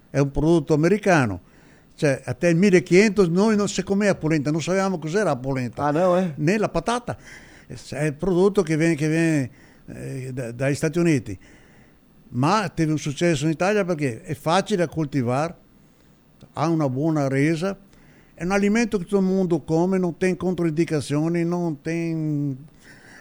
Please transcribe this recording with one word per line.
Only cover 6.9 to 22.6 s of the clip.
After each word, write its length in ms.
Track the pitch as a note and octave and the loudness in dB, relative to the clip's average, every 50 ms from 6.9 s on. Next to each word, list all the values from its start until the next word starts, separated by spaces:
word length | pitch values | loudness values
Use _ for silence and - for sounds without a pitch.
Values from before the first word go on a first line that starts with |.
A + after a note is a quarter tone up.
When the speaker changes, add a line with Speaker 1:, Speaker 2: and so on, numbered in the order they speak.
| A#3+ B3 - - A#2 - - - - - - - - - - - | -4 -4 -4 -8 -12 -12 -14 -20 -20 -20 -20 -20 -20 -20 -20 -18
Speaker 1:
É, 380 | C#3 A#2+ - - - C3 D3+ | -18 -18 -14 -10 -6 -4 -4
é 40 | D#3 C3+ | -4 -4
produto 500 | D3 F3 G3 F3+ E3+ F#3+ G#3 G3 G#3 F#3 | -2 -2 0 2 4 4 4 4 2 0
que 140 | D3+ D#3+ | 0 2
vem, 180 | D3+ E3 E3 E3 | 2 2 2 2
que 120 | C3+ D#3 D#3 | 0 0 0
vem, 420 | D#3 D#3+ E3 E3 D#3 D3 C3 A#2 - - - - - - - - | 0 2 2 2 2 0 -2 -4 -8 -16 -20 -20 -20 -20 -18 -16
eh, 420 | A#2+ A#2+ B2+ C3+ C3+ C3 B2+ C3 B2+ | -14 -14 -12 -12 -10 -10 -10 -10 -8
da, 200 | C3 B2 A2+ A#2+ | -8 -8 -8 -6
dagli 220 | A#2+ C3 C#3 D3 | -4 -2 -2 -2
Stati 220 | - - D#3+ D3+ F3 | 0 -2 -2 0 2
Uniti. 360 | E3+ E3+ D3+ B2+ - G#2+ G2 - - - - - - - - - - _ _ _ _ _ _ - - - A#2+ | 2 4 4 2 0 -4 -10 -12 -14 -20 -20 -20 -20 -20 -20 -20 -20 _ _ _ _ _ _ -20 -18 -8 -4
Ma 360 | A#2+ C3+ D#3+ G3+ A3 G3+ D3+ | 0 0 2 2 0 0 -2
teve 240 | - - E3 D3+ D#3 | -2 -2 -2 0 0
um 60 | C#3+ | -2
sucesso 460 | - D3+ C3 - E3+ F3 E3 C3 D3 | -4 -6 -4 0 0 2 2 2 0
in 60 | D#3+ D#3+ | -2 -2
Italia 320 | - F3+ G3 G#3+ G#3 G3 | 0 0 0 0 0 0
perché 360 | F3 F3+ D3 D3 C3 A2 - - | -2 -2 -2 -2 -4 -4 -6 -8
è 100 | - D3+ | -10 -10
facile 440 | - - D#3 E3 G3 G3 - G#3+ F3 E3+ | -6 -2 0 0 0 0 0 0 -2 -2
da 40 | C#3 | -2
cultivar, 680 | - D#3+ D#3 C#3 - C#3 A#2+ A#2 B2 C#3 D#3 E3+ F3+ - _ _ _ _ _ _ _ _ _ _ _ _ _ _ _ - - - - | -2 -4 -4 -2 -2 -2 0 0 0 -2 -2 -4 -6 -12 _ _ _ _ _ _ _ _ _ _ _ _ _ _ _ -20 -20 -12 -6
ha 140 | A#2+ C#3+ E3 | -4 -2 0
una 200 | E3 D#3+ D3+ C3+ | 0 0 0 -2
buona 400 | B2 C3 D3+ E3 D#3 D3+ C#3 C3+ | -2 -2 -2 0 0 0 0 0
resa, 500 | C3+ C3+ C#3+ D#3 E3+ D3+ F3 G3 G3 - - _ - - - - - - - _ _ | 0 2 2 2 0 0 -4 -6 -6 -8 -14 _ -20 -20 -20 -20 -20 -20 -20 _ _
è 80 | - - | -8 -4
un 60 | F#3 | -2
alimento 480 | G3 G3+ G3+ G3+ G#3 A#3 A#3+ G#3+ A3 G3+ | 0 2 2 2 2 2 0 0 -2 -4
che 60 | E3+ | -4
tutto 140 | - G3+ G3 | 0 0 0
il 60 | F#3+ | 2
mondo 360 | F#3 F#3+ F#3+ F#3 E3+ E3+ D3+ | 2 2 0 0 0 0 -2
come, 360 | - - D#3+ D#3+ F3 F#3+ F#3+ | -2 0 0 2 2 2 0
non 200 | F#3 F3+ F3 - - | 0 0 -2 -2 -2
tem 180 | F#3+ F#3 F3+ | -2 -2 0
controindicazioni, 1080 | - F3 F3+ F#3 E3 E3+ E3 D3 D#3+ E3+ - D#3+ D3 B2 - C#3 D3 D#3 E3 E3+ E3+ E3 | 0 -2 -4 -2 -2 -2 -2 0 -2 -2 -2 -2 -4 -4 -2 -2 -2 0 0 0 0 -2
non 360 | E3+ F3 F3 F3 E3+ D3+ D3 | -2 -2 -2 -2 -4 -6 -6
tem 760 | - D#3+ E3 E3+ E3+ E3 D#3+ D#3+ D#3 D#3 D3+ C#3+ D3 C#3+ C3+ C3 | -6 -6 -6 -4 -4 -4 -4 -4 -4 -2 -2 -2 -4 -4 -6 -8